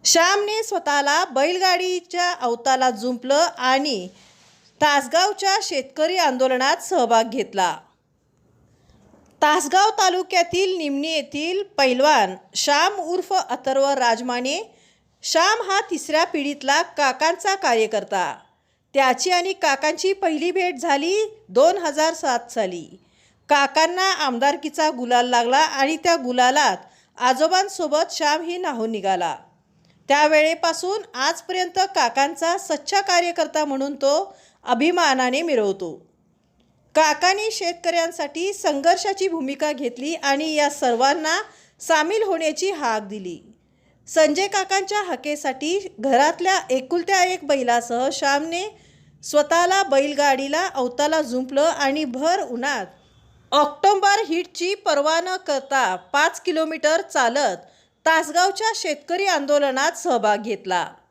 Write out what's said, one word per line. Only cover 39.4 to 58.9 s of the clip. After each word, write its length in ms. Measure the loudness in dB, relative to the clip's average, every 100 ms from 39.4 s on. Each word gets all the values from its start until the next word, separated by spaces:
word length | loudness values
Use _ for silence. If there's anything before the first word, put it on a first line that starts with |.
| -6 -4 -4
घेतली 440 | -4 -6 -6 -8
आणि 380 | -4 -2 -2 0
या 160 | 0 0
सर्वांना 720 | 0 -2 2 2 2 0 -2 -4 -18 _ _
सामील 440 | 0 2 2 0
होण्याची 480 | 0 0 -2 -2 -4
हाक 300 | -2 -2 -4
दिली. 520 | -6 -12 -12 -14 -18 _ _ _ _ _ -2
संजय 400 | 4 4 4 0
काकांच्या 560 | -2 0 -2 0 -4
हाकेसाठी 920 | -2 -6 -6 -4 -4 -4 -4 -4 -6 -6
घरातल्या 600 | 2 4 4 2 0 0 0
एकुलत्या 540 | -4 0 -4 2 2
एक 160 | 2 0
बैलासह 680 | -2 0 2 0 0 -2 -2
श्यामने 720 | 0 0 0 -2 -6 -6 -12 _ _ _ _
स्वतःला 600 | 0 0 4 2 4 2
बैलगाडीला 840 | 2 2 2 2 2 2 0 -2 -2
अवताला 480 | -2 -4 0 0 0
जुंपलं 420 | -2 -4 -2 2
आणि 420 | 2 2 -2 0
भर 360 | -4 -2 0 0
उन्हात 440 | -2 -4 -4 -4 -8 -16 _ _ _ _ _
ऑक्टोबर 720 | 2 2 2 2 4 4 2 0
हीटची 480 | -4 -6 -6 -4
पर्वा 440 | -2 0 0 2 0
न 140 | -2
करता 600 | -6 -4 -4 0 0 0
पाच 460 | -2 -2 0 0 0
किलोमीटर 600 | -4 -2 -2 -2 0 0
चालत 560 | 0 0 0 2 -2 -2 -12 _ _ _
तासगावच्या 640 | 2 2 2 2 0 0 -4
शेतकरी 500 | -2 -6